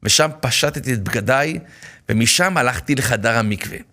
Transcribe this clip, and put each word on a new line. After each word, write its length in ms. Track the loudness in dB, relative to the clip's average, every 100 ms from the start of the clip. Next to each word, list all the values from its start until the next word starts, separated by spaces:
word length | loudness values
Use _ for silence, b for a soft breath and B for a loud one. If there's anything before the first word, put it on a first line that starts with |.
ושם 260 | 2 2 2 0
פשטתי 520 | -2 0 0 -2 -4
את 100 | -2
בגדיי, 560 | -2 -2 0 2 0 -4 -10 B B B _
ומשם 480 | 0 2 4 2 2
הלכתי 380 | 0 0 -2
לחדר 440 | -2 0 0 2 2
המקווה. 400 | 0 -2 -6 -12 -16